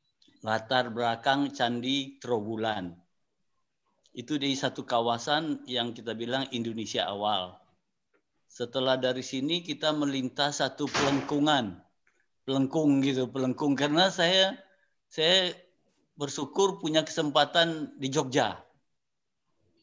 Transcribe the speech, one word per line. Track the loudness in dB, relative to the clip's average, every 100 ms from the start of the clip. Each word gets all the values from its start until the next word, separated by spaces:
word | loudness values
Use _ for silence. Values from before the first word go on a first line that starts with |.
| _ _ _ _
latar | -4 -4 0 0 0
belakang | -2 -2 0 0 2 0
Candi | 0 -2 0 -2 -4 -6 -10
Trowulan. | -4 -2 -2 -4 -4 -4 -6 -12 _ _ _ _ _ _ _ _ _ _ _ -16
Itu | -6 -2
di | -2 0
satu | -2 -4 -2
kawasan | 0 2 0 0 -2 -2 -6 -6
yang | -4 -4
kita | -6 -8 -6
bilang | -4 -4 -4
Indonesia | -4 -6 -6 -4 -4
awal. | -4 -2 -2 -2 -4 -10 _ _ _ _ _ _ _ _ _
Setelah | -10 -6 0 2 2
dari | 2 -2
sini | -4 -4 -2 -4
kita | -4 -2 0
melintas | 0 0 -2 -4 -2 -2 0
satu | -2 -2 -4
pelengkungan, | 0 0 0 0 0 4 4 2 -6 _ _ _ _ _ _ -4
pelengkung | 0 2 2 4 4
gitu, | 4 2 0
pelengkung. | 0 -2 0 0 2
Karena | 2 4 4
saya, | 4 4 6 4 0 -12 _ _ _ _
saya | 0 4 4 2 -4 _ _ _ _ _ -8
bersyukur | -6 -4 -4 2 2 2
punya | 0 2
kesempatan | 2 -2 2 4 4 4 2 0 -8 -8
di | -2
Jogja. | 0 0 2 0 -2 -14 _ _ _ _ _ _ _ _ _ _ _